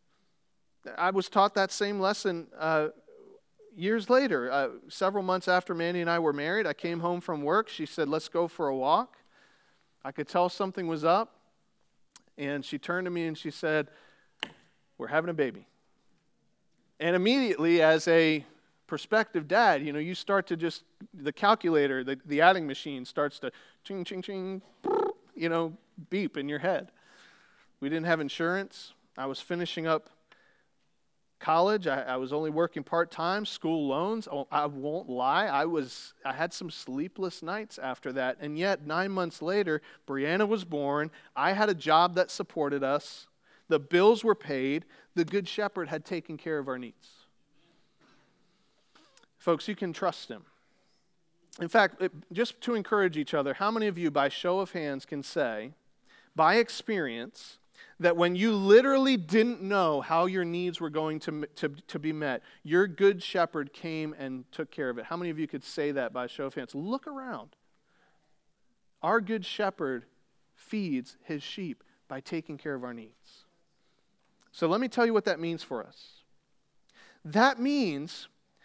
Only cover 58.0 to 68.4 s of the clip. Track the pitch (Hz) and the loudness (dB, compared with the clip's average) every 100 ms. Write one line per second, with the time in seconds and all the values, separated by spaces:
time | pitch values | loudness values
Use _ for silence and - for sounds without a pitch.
58 | 170 170 175 180 220 208 196 214 269 269 | 2 4 4 4 2 4 10 10 10 6
59 | 269 254 156 214 233 233 190 202 170 143 | 4 2 2 4 4 0 0 2 2 2
60 | 123 165 180 185 170 170 180 170 165 156 | 0 2 2 0 -2 -2 -4 -4 -4 -2
61 | 156 156 - 151 147 - 151 143 - 160 | -2 -4 -6 -6 -8 -6 -6 -6 -10 -6
62 | 151 156 147 123 - - - 170 196 160 | -4 -2 -2 -4 -6 -16 0 2 2 4
63 | 196 185 - 185 170 160 139 - 170 160 | 4 4 -2 0 0 0 -8 -8 -8 -6
64 | 156 156 135 131 127 - 156 - 135 120 | -6 -8 -10 -10 -10 -10 -10 -6 -4 -6
65 | 110 170 175 156 156 143 - - 147 139 | -6 -6 -6 -6 -6 -8 -10 -4 -2 -2
66 | 120 117 123 - 135 151 123 139 175 262 | -4 -6 -8 -6 -8 -8 -10 -8 -6 -6
67 | 311 277 262 156 110 _ _ _ _ _ | -8 -12 -10 -12 -14 _ _ _ _ _
68 | _ _ _ _ | _ _ _ _